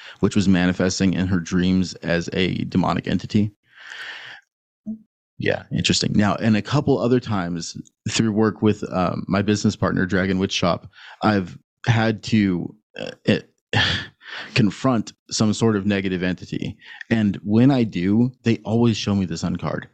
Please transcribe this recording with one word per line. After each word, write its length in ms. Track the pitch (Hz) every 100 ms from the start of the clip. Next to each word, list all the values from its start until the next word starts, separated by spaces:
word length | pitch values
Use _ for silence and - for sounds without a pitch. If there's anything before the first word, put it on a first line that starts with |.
| - -
which 160 | 101 107
was 120 | 95
manifesting 680 | 90 90 87 92 - 95
in 120 | 82 92
her 120 | 92
dreams 540 | 80 90 90 92 85 -
as 340 | 82 85 85
a 300 | - 92 85
demonic 440 | - 92 87 90 -
entity. 440 | 82 - 107 104 _ _ - - - - - - - _ _ _ _ 214 220 _ _ _ -
Yeah, 260 | - - -
interesting. 400 | - - 82 -
Now, 200 | - 104 -
and 200 | 110 104
a 60 |
couple 360 | - 143 147 117
other 200 | 117 123
times 560 | 113 101 87 85 - - - _ 113
through 220 | - 113
work 280 | 104 110 -
with, 240 | 107 101 -
um, 320 | 87 87 - -
my 140 | 98
business 340 | 101 104 107
partner, 300 | - 90 90
Dragon 340 | 90 95 95 95
Witch 140 | 95
Shop, 340 | - 90 82 - - - -
I've 360 | 101 104 90 - _ _ -
had 360 | 113 113 104
to, 500 | - 110 98 87 - - _ -
uh, 140 | - -
it, 260 | - 98 - _ -
<sighs> 80 | - - - - _ - - -
confront 580 | - 101 - - 113 - _ -
some 220 | - 107
sort 220 | 101 113 104
of 100 | 98
negative 360 | 101 95 90
entity. 540 | 90 87 - - - - - - -
And 280 | 113 104 -
when 280 | 101 110 131
I 140 | 135
do, 460 | 110 90 92 110 127 -
they 160 | 117 110
always 380 | 98 117 120 101
show 180 | 104
me 100 | 101
the 140 | 90 82
sun 180 | 90 87
card. 320 | 80 - -